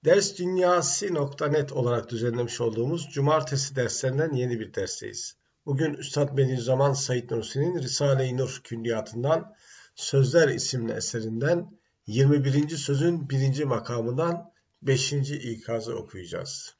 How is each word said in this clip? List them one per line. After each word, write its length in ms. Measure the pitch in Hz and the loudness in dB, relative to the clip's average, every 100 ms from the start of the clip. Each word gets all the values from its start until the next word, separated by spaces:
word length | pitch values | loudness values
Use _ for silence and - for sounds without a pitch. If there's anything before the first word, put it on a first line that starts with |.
| 143 | 6
Ders 320 | 196 - - | 4 4 -4
dünyası 760 | 180 185 180 180 - - 202 | -2 2 4 4 2 -2 -2
nokta 340 | 165 139 - 151 | -2 -2 -2 0
net 240 | 151 139 | 2 0
olarak 380 | 139 120 120 - | -2 0 0 -2
düzenlemiş 520 | 117 120 117 120 - | -2 -2 0 -4 0
olduğumuz 480 | 117 110 123 165 - | -2 0 -2 -2 -4
cumartesi 640 | 143 139 156 151 139 - 135 | 0 2 2 2 -4 -2 -2
derslerinden 580 | 120 - 131 135 160 | -2 0 -2 0 0
yeni 260 | 135 123 120 | 0 -2 -2
bir 140 | 101 | -4
dersteyiz. 640 | 104 92 - 104 - - - _ _ - | -4 -4 -6 -10 -10 -12 -14 _ _ -4
Bugün 280 | 139 160 | 0 0
Üstad 440 | 143 - 147 139 135 | -2 -6 0 0 2
Bediüzzaman 560 | 131 127 117 131 139 | 2 2 0 2 4
Said 380 | 135 - 123 117 | 2 0 -2 -2
Nursi'nin 480 | 117 - 135 160 180 | -4 -2 -2 0 0
Risale-i 580 | 127 - 143 135 131 123 | -4 0 2 2 2 0
Nur 240 | 127 - | -2 -4
Külliyatından 920 | - 113 113 113 107 113 135 165 - _ _ - - - | -10 -6 -2 -2 -4 -4 0 0 0 _ _ -20 -20 -12
Sözler 520 | - 139 131 170 151 | 0 2 6 6 6
isimli 440 | 117 - 127 113 | 2 -2 -4 -4
eserinden 880 | 110 - 117 110 113 139 175 170 - _ _ - | -4 -4 -4 -4 -2 0 0 -2 -18 _ _ -4
yirmi 360 | 110 135 147 | 4 6 6
birinci 340 | 135 139 147 165 | 4 2 2 -2
sözün 520 | - 139 170 170 135 | -2 2 2 0 -2
birinci 360 | 135 135 135 147 | 0 2 2 0
makamından 880 | 117 - 120 113 131 170 170 - _ _ _ | -2 -2 -4 -2 0 0 -2 -8 _ _ _
beşinci 540 | - 131 - 143 139 147 | 0 2 2 -2 -2 -4
ikazı 600 | 123 113 - 117 110 113 | -8 -10 -4 -6 -4 -8
okuyacağız. 800 | - 98 85 85 87 - - _ | -8 -14 -10 -10 -8 -12 -14 _